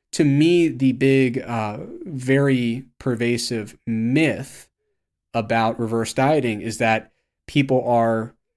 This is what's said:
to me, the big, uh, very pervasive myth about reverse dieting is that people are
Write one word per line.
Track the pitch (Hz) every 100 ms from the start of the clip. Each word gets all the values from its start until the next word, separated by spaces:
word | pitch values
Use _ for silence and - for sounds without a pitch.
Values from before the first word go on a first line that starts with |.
| -
to | -
me, | 147 143 165 175 165
the | 123 131
big, | 127 135 135 127 120
uh, | 87 117 107 104 - 349
very | 285 135 127 139 139 131 120 120 - _
pervasive | 131 117 120 120 - 117 101 - -
myth | 113 113 143 156 98 139 - - _ _ _ _ _ _
about | 117 110 113 113 113
reverse | 113 113 110
dieting | - 135 156 120 107
is | 113 110
that | 113 110 - _ _ _ -
people | 147 135 131 123
are | 120 113 113 117 _ _